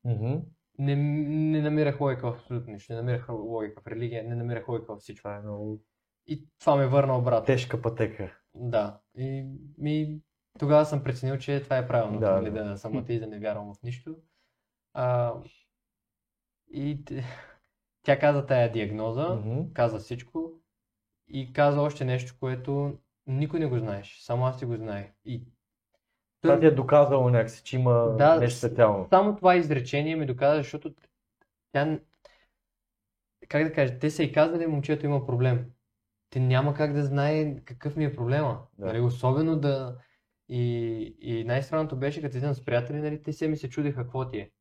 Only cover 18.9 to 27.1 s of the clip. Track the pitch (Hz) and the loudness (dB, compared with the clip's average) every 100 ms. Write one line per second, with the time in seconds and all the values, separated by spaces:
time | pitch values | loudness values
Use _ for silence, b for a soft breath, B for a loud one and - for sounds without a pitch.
18.9 | 107 113 123 165 185 107 127 160 - 117 | -4 -4 -2 -2 -4 -4 -4 -6 0 0
19.9 | 107 - 123 - 165 165 165 _ _ _ | 0 -8 -12 -8 -8 -8 -12 _ _ _
20.9 | _ _ _ _ 139 127 151 147 143 147 | _ _ _ _ -10 -6 4 4 4 0
21.9 | - 127 127 - - 131 127 127 143 143 | 0 -2 -2 -4 -8 -6 -4 -4 -2 -2
22.9 | 143 _ _ - 135 147 170 151 120 110 | -6 _ _ -6 -2 -2 -2 -2 -2 -2
23.9 | 101 - - - 120 127 127 127 113 110 | -8 -10 -20 -6 -2 0 -2 -6 -6 -6
24.9 | 101 101 _ - 123 - _ _ _ _ | -8 -10 _ -12 -12 -12 _ _ _ _
25.9 | _ _ _ _ _ 165 143 160 135 131 | _ _ _ _ _ 4 8 6 6 6
26.9 | 147 139 | 6 8